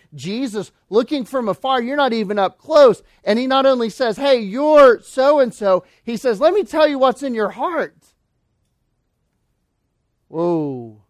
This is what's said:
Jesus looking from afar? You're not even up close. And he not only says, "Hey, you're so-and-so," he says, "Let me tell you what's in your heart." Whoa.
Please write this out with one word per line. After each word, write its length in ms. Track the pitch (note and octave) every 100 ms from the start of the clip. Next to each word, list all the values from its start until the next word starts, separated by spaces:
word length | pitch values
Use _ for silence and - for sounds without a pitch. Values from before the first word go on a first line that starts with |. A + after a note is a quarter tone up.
| _
Jesus 580 | D3 D3 A3 C4+ G#3 E3+ _ _
looking 360 | G#3 B3 D4
from 240 | A3 C4 A3
afar? 340 | F3+ C4 C4
You're 140 | A#3+ D4
not 180 | C4
even 240 | A3+ G3 G3+
up 200 | F#3+ -
close. 440 | - D#4 C4 F#3+ _ _
And 160 | - G#3+
he 80 | C4
not 200 | C4+ C4+
only 240 | B3+ A3+
says, 260 | - A#3+ G#3
"Hey, 240 | C#4+ B3+
you're 600 | G3+ A#3 D4+ D4+ C4+ A3+
so-and-so," 840 | - - C4+ D4 B3 - G3+ F3+ - _
he 140 | - A#3
says, 240 | B3+ G3+
"Let 140 | D#4
me 100 | G4+
tell 240 | A#3+ D#4+ D#4
you 100 | C#4
what's 240 | C4 B3
in 120 | C#4
your 160 | A3+ G3+
heart." 460 | A3+ D#4+ E4 G#3+ - _ _ _ _ _ _ _ _ _ _ _ _ _ _ _ _ _ _ _ _ _ _ _
Whoa. 760 | D#3+ F3 E3+ D3 C3 A#2 G#2+ _